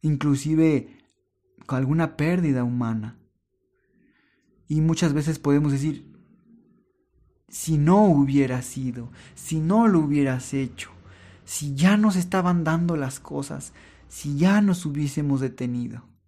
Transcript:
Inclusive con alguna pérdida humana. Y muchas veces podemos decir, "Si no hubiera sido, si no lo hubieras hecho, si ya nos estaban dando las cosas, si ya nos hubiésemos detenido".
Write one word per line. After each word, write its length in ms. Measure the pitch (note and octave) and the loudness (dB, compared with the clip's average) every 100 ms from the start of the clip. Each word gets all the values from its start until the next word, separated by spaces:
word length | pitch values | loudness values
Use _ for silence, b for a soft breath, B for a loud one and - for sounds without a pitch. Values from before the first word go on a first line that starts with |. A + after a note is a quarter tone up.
Inclusive 960 | D#3 C#3+ D3+ C#3 D#3 D#3 D#3+ C#3+ - - _ _ _ _ _ _ - | 0 0 0 0 0 2 4 2 -4 -20 _ _ _ _ _ _ -6
con 120 | B2+ | -4
alguna 400 | C3 D#3+ D#3+ - | 0 0 -2 -2
pérdida 460 | D3+ F3+ E3 B2+ | -2 0 0 0
humana. 540 | B2 B2 A#2 A2+ G#2+ - _ _ _ _ _ _ _ _ _ _ _ _ _ _ _ | 0 -2 -2 -4 -6 -14 _ _ _ _ _ _ _ _ _ _ _ _ _ _ _
Y 140 | D3+ | 0
muchas 320 | D#3+ D#3+ F3 | 0 2 0
veces 260 | C#3+ D3 D#3 | 0 -2 -4
podemos 320 | D3 C#3+ D3 | 2 2 2
decir, 400 | C#3 D3+ E3 - - _ _ _ - _ _ _ _ _ _ _ _ _ | 0 -2 -6 -12 -20 _ _ _ -20 _ _ _ _ _ _ _ _ _
"Si 300 | - - D#3 | -12 -2 2
no 280 | D3 F#3+ G#3+ | 4 6 6
hubiera 560 | D3 C#3 C#3 C3+ B2+ | 4 4 2 2 -2
sido, 500 | A#2+ - B2+ A#2+ A#2 B B - | -6 -8 -8 -8 -14 B B -20
si 260 | - D#3+ | -8 -4
no 260 | D#3+ G#3+ A#3 | 2 4 6
lo 120 | F3+ | 4
hubieras 540 | D3 C#3+ C#3 B2+ - | 2 0 0 -2 -4
hecho, 360 | C#3 B2+ - - - b b b b - | -6 -6 -8 -18 -18 b b b b -14
si 300 | - D3 C#3 | -10 -8 2
ya 220 | F3+ G#3+ | 4 4
nos 200 | G#3+ F#3 | 2 0
estaban 460 | F3 F#3+ F3+ F3 | -2 -2 0 0
dando 340 | D#3 E3 E3+ E3 | 0 0 0 -2
las 220 | C3 - | -4 -8
cosas, 540 | - C#3+ C3+ C#3+ - b b b b | -10 -10 -8 -12 -14 b b b b
si 280 | - D3 C#3+ | -12 -8 0
ya 240 | F3+ G3+ | 2 4
nos 240 | G3+ F3+ D3+ | 2 0 -4
hubiésemos 540 | C#3+ D3 D3 D3 C#3 | -4 -4 -2 -2 -2
detenido". 640 | C3 C3 B2 B2 A#2+ A#2 - _ | -2 -6 -6 -6 -8 -12 -18 _